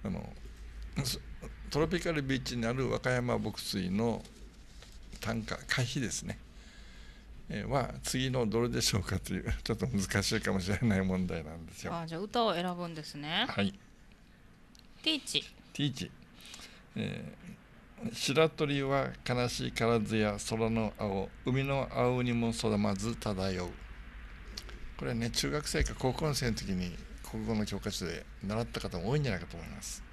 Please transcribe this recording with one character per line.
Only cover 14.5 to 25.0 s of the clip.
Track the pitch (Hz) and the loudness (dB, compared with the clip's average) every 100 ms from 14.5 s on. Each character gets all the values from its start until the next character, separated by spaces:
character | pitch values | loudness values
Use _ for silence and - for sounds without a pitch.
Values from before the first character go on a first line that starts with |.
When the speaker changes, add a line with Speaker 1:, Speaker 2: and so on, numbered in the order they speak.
| - - - - - | -20 -20 -20 -20 -2
Speaker 2:
テ | - | 0
ィ | 311 | 0
ー | |
チ。 | - 151 - - - | 0 -2 -2 -16 -14
Speaker 1:
テ | - | 0
ィ | 143 | 2
ー | |
チ。 | 131 - - - - - - - - - - | 2 -6 -8 -20 -18 -16 -14 -16 -18 -12 -4
え | 104 - - - 175 - - - - - | -4 -4 -8 -12 -16 -16 -18 -20 -20 -10
ー、 | - - | -8 -4
「白 | - 143 160 | 2 6 6
鳥 | 156 151 143 | 6 2 2
は | 135 139 131 120 - | 4 2 2 -2 0
悲 | 123 123 | 2 2
し | - 127 | 0 -2
か | - 113 | 2 4
ら | 117 | 4
ず | 104 110 | 4 4
や | 107 101 - | 4 2 -2
空 | 113 113 | 2 4
の | 113 107 - | 4 2 0
青、 | 107 98 95 - - | 0 0 0 -2 0
海 | 131 | 2
の | 139 135 131 | 4 2 2
青 | - 123 123 | 4 4 4
に | 123 | 4
も | 120 117 | 4 2
そ | 113 113 | 2 4
だ | 104 | 6
ま | 104 98 | 4 4
ず | 107 113 | 0 0
漂 | 110 95 95 92 90 | 0 0 0 0 -2
う」。 | - - - - - - - - - - - - | -6 -12 -12 -12 -12 -12 -12 -10 -10 -10 -10 -10
こ | - | -6